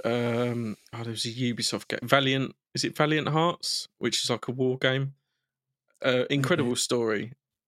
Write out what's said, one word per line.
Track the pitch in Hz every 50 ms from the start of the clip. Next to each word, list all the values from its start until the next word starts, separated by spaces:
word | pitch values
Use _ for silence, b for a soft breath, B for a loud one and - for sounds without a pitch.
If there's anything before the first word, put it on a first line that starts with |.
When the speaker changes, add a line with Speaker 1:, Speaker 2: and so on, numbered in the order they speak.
| -
Speaker 1:
um, | 113 117 120 120 120 117 117 123 123 120 120 117 110 101 - _ - -
oh, | 113 117
there | 117
was | 113 107 -
a | 120 113
Ubisoft | 120 131 120 120 113 110 - - 101 - -
game, | - - - 123
Valiant, | - 139 135 135 131 135 135 - - _ _ _ -
is | 123 -
it | - -
Valiant | - 151 151 156 151 139 -
Hearts? | 147 156 165 175 170 - - - - - - - _ -
Which | - 120 120 - -
is | -
like | 123 110 - -
a |
war | 120 131 131 131 127 131
game. | - 135 131 135 139 139 - _ _ _ _ _ _ _ _ _ _ _ _ _ _ _ _ -
Uh, | - 135 123 127 127 -
incredible | 143 143 135 135 180 160 139 120
Speaker 2:
Okay. | 117 113
Speaker 1:
story. | - - 131 123 117 110 107 101 104 120 127 _ _ _ _ _ _